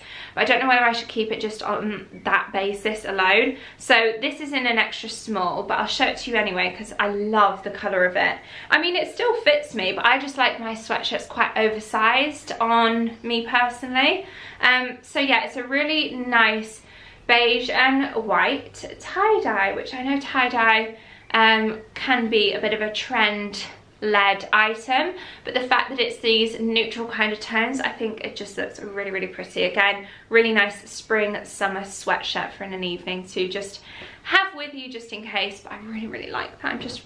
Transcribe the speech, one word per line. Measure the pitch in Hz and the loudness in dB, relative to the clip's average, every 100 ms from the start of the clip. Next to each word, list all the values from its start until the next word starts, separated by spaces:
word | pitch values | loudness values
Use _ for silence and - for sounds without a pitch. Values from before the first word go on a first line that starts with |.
| - - - - | -18 -18 -8 -2
But | |
I | 226 | 2
don't | 240 | 4
know | 262 | 4
whether | 247 | 6
I | 240 | 4
should | 233 - | 2 -4
keep | 233 220 | -4 -2
it | 226 | -2
just | 214 214 | -6 -6
on | - 208 214 196 190 185 | -4 -4 -4 -6 -10 -8
that | - 185 - | 0 0 0
basis | 202 196 202 214 214 196 | -2 -2 -2 -4 -4 -4
alone. | 196 185 208 269 262 - - | 0 4 4 4 -2 -12 -6
So | - 233 226 220 | 4 4 4 0
this | 285 302 | -4 -6
is | 294 | -4
in | 277 247 | -2 0
an | 226 | 0
extra | 208 - 220 | 0 -4 -10
small, | - - 202 180 160 | -10 -4 -2 0 -2
but | 196 - | -2 -2
I'll | 214 | 0
show | - 262 | 0 0
it | - | 0
to | - | -2
you | 226 | 0
anyway | 208 180 180 185 | 0 0 -2 -4
'cause | 214 - | -10 -2
I | 208 | 0
love | 202 214 214 196 190 | 0 2 4 4 2
the | 196 | -8
colour | - 208 190 180 | -6 -2 2 2
of | 190 | 2
it. | 180 - - - - | 0 -2 -10 -10 0
I | 302 | 2
mean, | 339 349 | 2 0
it | - | -2
still | - 466 466 | -2 0 2
fits | 294 294 - | 4 2 0
me, | 226 185 | -4 -2
but | 190 233 | 2 4
I | 269 | 2
just | 285 277 | 0 0
like | 240 233 | 0 0
my | 226 | -8
sweatshirts | 220 - 220 - 226 - | -8 -4 -4 -2 -6 -4
quite | - 220 220 | 0 2 4
oversized | 220 214 - 220 220 254 294 285 - - | 2 0 -4 2 4 4 0 -4 -8 -2
on | 226 233 226 233 233 - | 2 4 4 2 -2 -4
me | 233 233 233 | -4 -2 0
personally. | 247 247 240 254 254 294 381 - - - - | 0 0 -2 -4 2 2 2 -6 -16 -16 0
Um, | 247 254 254 254 | 4 4 0 -10
so | - 302 | -6 -2
yeah, | 277 233 - | 2 2 0
it's | 269 | -8
a | |
really | 247 277 294 311 285 | -4 -2 0 0 -2
nice | 254 247 233 220 220 220 - - - - - - | -4 2 4 4 2 -6 -14 -20 -20 -20 -8 2
beige | 233 240 240 254 | 4 6 2 0
and | - 262 269 277 226 | 2 4 4 0 -2
white | 214 175 190 277 - - - - | 0 2 2 0 -6 -16 -16 -14
tie-dye, | - 359 427 427 247 208 196 | -6 2 4 4 2 0 0
which | 196 - | -2 -8
I | 262 | -6
know | 262 277 | -2 -2
tie-dye, | 269 269 247 247 226 220 226 - - - - | 0 0 2 4 4 4 2 -8 -20 -20 -2
um, | 226 220 220 220 220 - | 4 6 6 2 -2 -10
can | - - 254 226 | -8 0 0 2
be | 220 202 | 2 2
a | - | 0
bit | 214 | -2
of | 214 | -2
a | 214 | -2
trend | 214 - 247 214 208 202 190 - - - - | -4 -2 2 2 0 -6 -8 -12 -16 -20 -6
led | 214 208 196 196 - | 2 4 4 2 2
item, | 214 214 226 - 262 339 370 - - - | 2 2 0 0 0 0 -4 -14 -12 -4
but | |
the | 247 | -2
fact | 254 254 - | 2 2 0
that | 262 | -2
it's | 233 - | -2 0
these | 233 220 226 - | 2 4 2 0
neutral | 226 226 220 233 226 | 0 2 0 -4 -6
kind | 220 214 | 0 0
of | 214 | -2
tones, | - 226 240 269 | -2 0 0 -2
I | - | -4
think | - 226 214 - | -4 -6 -6 -10
it | - | -10
just | - - | -10 -8
looks | 185 - | -8 -8
really, | 208 196 196 | -10 -8 -6
really | 190 185 | -6 -6
pretty. | - 185 - | -8 -8 -2
Again, | 180 190 202 202 196 - - | 0 2 0 0 -10 -18 0
really | 226 226 | 2 4
nice | 214 202 202 - | 4 0 -2 -14
spring, | - - 220 208 208 - | -12 -2 0 0 -4 -10
summer | - 196 190 | -4 -4 -4
sweatshirt | 196 - - 180 - 185 - | -10 -8 -4 -2 -2 -6 -6
for | - 196 | -10 -10
in | |
an | 185 | -6
evening | 180 175 185 185 185 | -6 -6 -8 -8 -8
to | 190 185 | -4 -4
just | 196 196 - - - - - | -4 -10 -14 -18 -18 -18 -14
have | - 359 381 | 2 2 2
with | 294 294 | -6 -12
you | 277 254 | -12 -12
just | 240 - | -14 -12
in | 214 220 | -14 -6
case, | 202 196 196 | -4 -4 -6
but | - | -14
I | 208 214 | -14 -10
really, | 220 220 | -10 -8
really | - - | -10 -8
like | 117 - - | -8 -8 -8
that. | - | -6
I | 240 | -6
just | 247 - | -8 -12